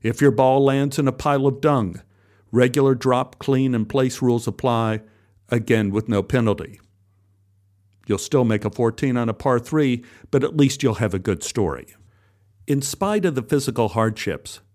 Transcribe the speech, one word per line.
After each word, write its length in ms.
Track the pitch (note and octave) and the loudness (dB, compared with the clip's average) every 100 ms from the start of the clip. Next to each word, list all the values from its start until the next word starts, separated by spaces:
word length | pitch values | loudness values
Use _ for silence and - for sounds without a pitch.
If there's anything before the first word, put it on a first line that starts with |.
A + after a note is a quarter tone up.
If 200 | A#2 A#2 | -4 0
your 100 | C#3+ | 0
ball 320 | A2+ C3 C3+ | 4 2 4
lands 360 | C#3 C#3 C#3 C#3 | 2 2 -2 0
in 80 | C3+ | -2
a 40 | |
pile 360 | - D3+ C#3+ C3+ | -2 -2 0 0
of 120 | B2 | 0
dung, 420 | D#3 C#3 G2 E2+ - _ _ _ _ | 0 2 -2 -6 -18 _ _ _ _
regular 420 | A#2 B2 C3+ C3+ | 2 2 4 2
drop, 460 | B2+ C3 B2 C3 - | 2 2 0 -2 -8
clean, 340 | - C3+ C3 | -2 0 2
and 160 | A#2+ G#2+ | 0 -2
place 320 | C#3 C3 - | 0 -2 0
rules 260 | B2 A#2+ A#2 | 0 0 -2
apply, 540 | - C3 A#2 A2+ A2 - _ _ _ _ | -4 0 0 0 -2 -8 _ _ _ _
again 400 | A#2+ A2 A2+ G#2 | -2 2 2 2
with 180 | G2+ A2 | -2 0
no 140 | G2+ | -2
penalty. 580 | F#2+ C3 A2+ G2 - - _ _ _ _ _ _ _ _ _ _ _ _ - | 0 0 0 -2 -6 -16 _ _ _ _ _ _ _ _ _ _ _ _ -4
You'll 120 | G2 | -4
still 260 | - C#3+ A#2+ | 0 0 2
make 180 | G#2+ | 0
a 60 | G#2 | -2
fourteen 480 | - A#2 A#2 C#3 B2 | 0 -2 0 -2 0
on 100 | A#2 | -2
a 60 | |
par 260 | G#2+ C#3 B2 | -2 0 0
three, 460 | A#2+ D#3 C#3 A#2+ - - - | 0 0 2 0 -6 -20 -2
but 140 | C#3 | 0
at 120 | D3+ D#3 | 0 2
least 280 | C#3 C#3 | 2 2
you'll 100 | C3 G#2 | -2 0
have 200 | A2 F#2+ | -2 -2
a 40 | |
good 240 | F#2+ E2+ | -2 -4
story. 520 | - - F#2 C2 - _ - _ _ _ _ _ - | -4 -2 -2 -4 -12 _ -20 _ _ _ _ _ -4
In 160 | C#3 | -4
spite 420 | C3+ - G3+ G#3+ F3+ | -4 -4 -2 0 0
of 80 | |
the 80 | C3 | -2
physical 480 | A#2 D3 C3+ A#2+ A2 | -2 -2 -2 -2 0
hardships 720 | A2+ A2 G#2+ - D#2+ - - _ | 2 0 -2 -6 -8 -10 -20 _